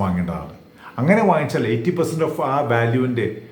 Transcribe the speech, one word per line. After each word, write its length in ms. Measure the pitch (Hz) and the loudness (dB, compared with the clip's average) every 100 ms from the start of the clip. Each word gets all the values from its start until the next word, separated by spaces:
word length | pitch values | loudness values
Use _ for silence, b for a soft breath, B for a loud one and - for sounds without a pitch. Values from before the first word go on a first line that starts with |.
വാങ്ങേണ്ടതാണ്. 500 | 95 90 85 80 69 - - B B - | 0 0 -2 -6 -10 -16 -20 B B -2
അങ്ങനെ 220 | 143 220 202 | 2 4 4
വാങ്ങിച്ചാൽ 340 | 156 139 151 110 | 2 0 -2 0
എയ്റ്റി 220 | 117 175 170 | 0 0 0
പെർസെന്റ് 300 | 156 160 151 | 0 0 -2
of 80 | 165 143 | -2 -2
ആ 60 | 139 131 | 0 2
വാല്യൂവിൻ്റെ 540 | 117 117 127 127 117 92 - B | 2 2 2 2 0 -2 -4 B